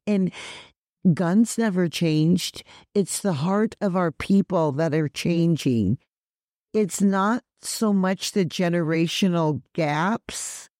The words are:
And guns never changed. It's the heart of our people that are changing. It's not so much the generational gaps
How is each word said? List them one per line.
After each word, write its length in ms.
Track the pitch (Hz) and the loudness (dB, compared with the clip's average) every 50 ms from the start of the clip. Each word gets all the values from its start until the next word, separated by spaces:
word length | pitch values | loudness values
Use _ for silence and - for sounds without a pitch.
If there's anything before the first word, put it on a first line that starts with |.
| - | -4
And 240 | 208 208 190 190 170 - - - - - - - - _ _ _ _ _ _ - 190 156 | -2 0 0 0 -2 -4 -8 -16 -16 -18 -18 -20 -20 _ _ _ _ _ _ 2 2 2
guns 420 | - 180 165 185 220 233 - - | 2 0 2 4 4 2 2 2
never 320 | 233 226 214 180 185 180 160 | -2 -2 0 0 0 0 0
changed. 760 | - - 170 160 156 156 156 165 185 180 - - - - - - - - - _ - | 0 0 0 2 2 2 4 4 2 0 0 -6 -10 -14 -20 -20 -20 -20 -16 _ -2
It's 260 | 202 180 - - - | -2 -2 -2 -4 -4
the 120 | - 202 | -2 -2
heart 420 | 170 127 151 185 196 208 220 226 - - | -2 -2 -2 0 0 0 0 -2 -4 -4
of 160 | 208 196 175 | -4 -2 0
our 160 | 190 180 165 | 0 -2 -2
people 580 | - - - - 196 196 - - 180 175 160 151 | -4 -6 -2 2 2 2 2 2 0 0 0 0
that 200 | 131 143 165 160 | 0 0 -2 0
are 160 | 143 160 151 139 | 0 0 -2 -2
changing. 880 | - - - 175 175 170 165 170 165 139 - 139 120 113 101 92 127 - _ _ _ _ _ _ _ _ _ _ _ _ _ _ - | -4 -4 -2 -2 0 2 2 2 2 2 0 0 2 2 2 2 0 -2 _ _ _ _ _ _ _ _ _ _ _ _ _ _ -2
It's 260 | 214 214 170 - - | -2 -2 -2 0 0
not 420 | 196 196 190 190 190 208 240 247 _ _ _ _ | 0 2 2 2 0 0 0 -2 _ _ _ _
so 320 | - - - - 226 214 202 | -12 -10 -4 -2 0 2 2
much 380 | 190 185 185 196 - - - | 2 2 0 -2 -2 -4 -4
the 120 | - 208 185 | -2 0 -2
generational 1160 | 135 - - 180 170 170 175 165 151 165 160 170 160 - - 208 185 170 170 160 151 147 127 - _ | -2 -2 -2 -2 0 0 0 0 0 0 0 0 0 0 0 0 2 2 2 0 0 -2 -2 -6 _
gaps 960 | - - 160 147 147 151 170 196 233 - - - - - - - - - - - _ | -4 -2 0 0 0 0 0 0 -2 -4 -6 -10 -12 -10 -10 -12 -12 -16 -18 -20 _